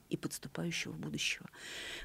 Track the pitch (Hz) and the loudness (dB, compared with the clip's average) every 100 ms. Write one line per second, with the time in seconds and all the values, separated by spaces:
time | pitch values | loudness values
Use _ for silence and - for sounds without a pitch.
0 | - - - - 143 - 170 165 - 156 | 2 2 2 -2 -4 0 2 2 0 -2
1 | 151 - - - - - - - - - | 0 2 2 2 -4 -10 -6 -4 -4 -4